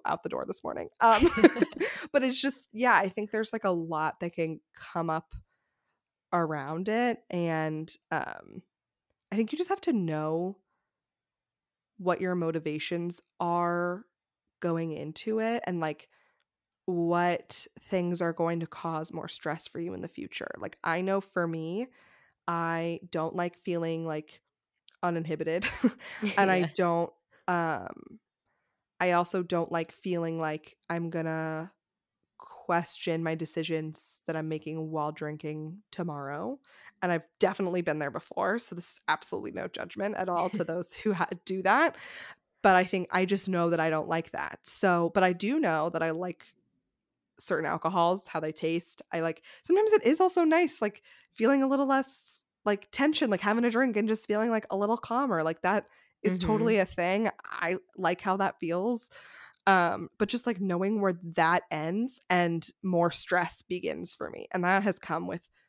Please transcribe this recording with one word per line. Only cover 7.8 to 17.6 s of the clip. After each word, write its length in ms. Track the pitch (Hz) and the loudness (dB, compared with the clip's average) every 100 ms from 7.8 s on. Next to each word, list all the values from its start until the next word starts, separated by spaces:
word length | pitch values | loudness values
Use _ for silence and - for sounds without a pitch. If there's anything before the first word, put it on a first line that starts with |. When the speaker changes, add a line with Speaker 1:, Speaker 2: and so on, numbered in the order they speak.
| 160 - - | -8 -12 -6
Speaker 1:
um, 520 | - - - 50 - - _ _ _ _ _ - | -4 -4 -10 -16 -20 -20 _ _ _ _ _ -6
I 40 | 202 | -2
think 160 | 220 | 0
you 60 | 311 | -2
just 120 | 359 | -2
have 120 | 403 | -2
to 100 | - | 0
know 680 | 233 170 151 156 160 180 196 _ _ _ _ _ _ _ _ _ _ _ _ _ - | 0 0 -2 -2 -2 -2 -8 _ _ _ _ _ _ _ _ _ _ _ _ _ -6
what 240 | 180 175 | 0 0
your 140 | 185 | 0
motivations 840 | 180 165 165 156 151 - 175 170 175 - - | 0 0 -2 -4 -6 -4 -4 -4 -8 -12 -6
are 640 | 175 175 175 175 175 185 - _ _ _ _ - | -2 0 0 0 -2 -4 -10 _ _ _ _ -6
going 320 | 175 165 165 | -2 -2 -2
into 480 | 151 147 165 220 220 | -6 -8 -6 -4 -2
it 220 | 220 233 - | 0 -2 -2
and, 140 | 175 | -2
like, 280 | 156 151 - _ _ _ _ _ _ _ - | -2 -4 -12 _ _ _ _ _ _ _ -2
what 800 | 175 170 170 175 175 - - | 0 2 4 4 2 -4 -10